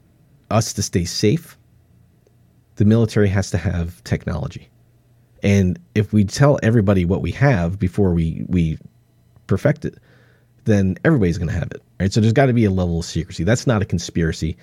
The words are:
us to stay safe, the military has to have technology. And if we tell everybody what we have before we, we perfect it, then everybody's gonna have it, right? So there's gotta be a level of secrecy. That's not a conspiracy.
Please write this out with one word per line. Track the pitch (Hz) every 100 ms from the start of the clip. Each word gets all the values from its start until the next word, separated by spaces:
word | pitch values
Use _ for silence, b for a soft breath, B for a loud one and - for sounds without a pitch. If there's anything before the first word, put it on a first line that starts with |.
| _ _ _ _ -
us | 107 107
to | -
stay | 92 98
safe, | 85 - 107 156 - - _ _ _ _ _ _ _ _ _ _ _ -
the | 104
military | 113 110 - 101
has | 98 95
to | 87
have | 101 85 85 85
technology. | - 92 - 160 - - - _ _ _ _ _ _ _
And | - 101 90 87 -
if | 110 101
we | 107
tell | 98 - 139 143
everybody | 110 117 101 98
what | 87 92
we | 85
have | - 139 107 85 98
before | 92 - 98
we, | 85 80 - -
we | 90 82 78 - _ _ _ _ _ -
perfect | 95 - 156
it, | - - b b b b b b
then | - 101 95 92
everybody's | 151 156 90 87
gonna | 87
have | - -
it, | - _ -
right? | 95
So | 117
there's | 110
gotta | 113 135
be | 120
a | 107
level | 92 90 85
of |
secrecy. | 82 85 78 -
That's | 85 117 -
not | 110
a |
conspiracy. | 95 90 - - 82 82 80 85